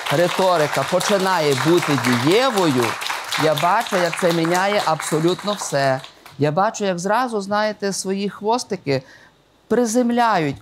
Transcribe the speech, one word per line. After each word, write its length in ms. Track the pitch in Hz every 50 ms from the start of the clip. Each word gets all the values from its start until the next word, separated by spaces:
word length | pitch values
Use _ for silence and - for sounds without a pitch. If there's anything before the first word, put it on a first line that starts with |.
| - - 147
риторика 680 | 147 175 175 - - 190 185 180 160 151 135 - 143 135 -
починає 640 | 180 170 - - 208 196 190 190 185 170 156 147 139 123 131
бути 320 | 160 175 170 - - 147 127 120
дієвою, 800 | 127 123 120 123 151 185 233 262 269 226 196 180 160 127 127 117 107 - - - - - - - - - - 143
я 100 | 160 151
бачу, 420 | 143 165 175 196 226 233 - 208
як 240 | 185 175 170 160 -
це 120 | 196 170 170
міняє 500 | 170 165 165 175 180 190 202 208 202 -
абсолютно 680 | 160 160 156 - - 170 151 160 175 180 - - 208 208
все. 480 | 202 - - 156 139 139 135 131 135 - - - - - - - -
Я 140 | 139 151 151
бачу, 320 | 185 196 226 220 - 208
як 140 | 196 180 175
зразу, 420 | 175 196 208 240 262 240 226 208
знаєте, 520 | 196 196 208 208 214 214 208 - 202 196 190
свої 360 | - - 190 196 196 202 196
хвостики 760 | - - 202 214 233 254 247 - 202 175 - 143 139 131 - - - - - - _ _ _ _ _ _ _ -
приземляють 880 | 220 240 247 220 214 247 247 240 240 240 240 226 208 180 156 143 131 -